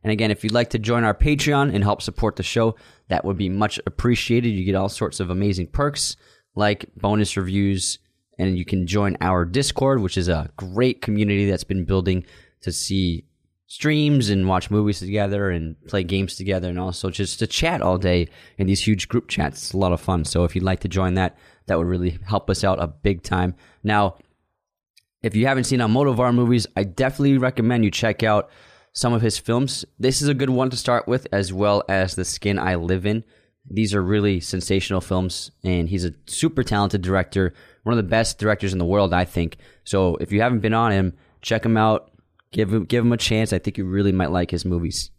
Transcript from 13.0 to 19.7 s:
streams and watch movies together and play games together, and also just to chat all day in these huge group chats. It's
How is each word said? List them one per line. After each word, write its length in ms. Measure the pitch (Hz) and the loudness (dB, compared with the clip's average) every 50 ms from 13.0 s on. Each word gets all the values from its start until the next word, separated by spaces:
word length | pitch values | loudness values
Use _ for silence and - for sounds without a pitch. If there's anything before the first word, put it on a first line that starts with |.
| 95 90 85 82 - _ _ _ _ _ _ _ _ _ | 0 0 -2 -4 -8 _ _ _ _ _ _ _ _ _
streams 600 | - - - 147 156 151 151 147 147 139 117 104 | -14 -4 -2 0 2 2 2 4 4 2 4 2
and 200 | 101 98 92 95 | 2 2 2 2
watch 220 | 92 92 - - | 2 0 0 0
movies 280 | 104 104 104 104 101 - | 0 2 2 2 -2 -2
together 520 | 98 90 101 107 101 98 101 101 101 98 | -6 -4 -2 -2 0 0 -2 -2 -2 -2
and 260 | 90 85 80 80 78 _ _ | -2 -2 -4 -6 -10 _ _
play 160 | - - 101 | -4 -2 -2
games 320 | 92 85 98 95 98 87 - | -2 0 0 0 0 -2 -4
together, 340 | - 95 98 95 92 87 90 | -8 -4 -2 -2 -2 -2 -4
and 120 | 87 90 | -4 -4
also 280 | 92 92 87 - - 95 | -6 -6 -6 -6 -6 -6
just 300 | 87 - 101 90 - - | -4 -4 -4 -4 -2 -4
to 80 | 113 | -6
chat 340 | - - - 160 165 175 143 | -4 -2 -2 0 0 0 0
all 160 | - 90 92 | 0 0 0
day 320 | 90 92 92 90 87 85 78 - - - - _ - | 2 2 2 2 2 0 -2 -6 -20 -20 -20 _ -2
in 80 | 101 | 0
these 180 | 92 98 98 - | 0 2 2 2
huge 240 | 107 107 92 - - | 2 2 2 0 -2
group 200 | - - - - | -2 -2 -2 -2
chats. 340 | - - - 73 69 - | -4 -4 -4 -4 -4 -8
It's 100 | - - | -12 -6